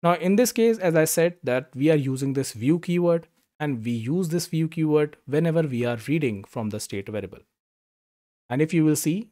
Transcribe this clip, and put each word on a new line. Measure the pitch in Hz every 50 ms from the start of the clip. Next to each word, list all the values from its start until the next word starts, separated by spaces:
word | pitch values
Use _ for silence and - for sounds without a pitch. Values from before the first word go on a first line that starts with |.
| -
Now, | 170 175
in | 165 160 180 196
this | 208 254 240
case, | - - 226 233 226 226
as | 208 175 160
I | 160 156
said, | 156 - - 165 175 170 _ -
that | 135 123 127 131 _ _
we | 127 139 156
are | 160
using | 151 135 135 131 131 139 139 135
this | 139 135 -
view | - 104 110 135 160 175
keyword, | 165 - 175 175 175 170 170 170 165 _ _ _ _ _ _ _
and | 156 147 139 117 107
we | 120
use | 120 117 110 120 151 180 190 165
this | 160 175 165 -
view | - 160 165 156
keyword | 160 165 160 151 151 151 151 151 - _ _
whenever | - 131 151 165 165 156 165
we | 160 147 127 117 120
are | 120 120 113 107 -
reading | 147 165 151 123 107 98 101
from | - - 123 113 107
the | 107 104
state | - - - 98 98 -
variable. | 107 104 95 92 - - _ _ _ _ _ _ _ _ _ _ _ _ _ _ _ _ _ _ _ _ _ _
And | 123 135
if | 156 160 -
you | 170 156
will | 156 151 143
see, | - 160 156 196 233 -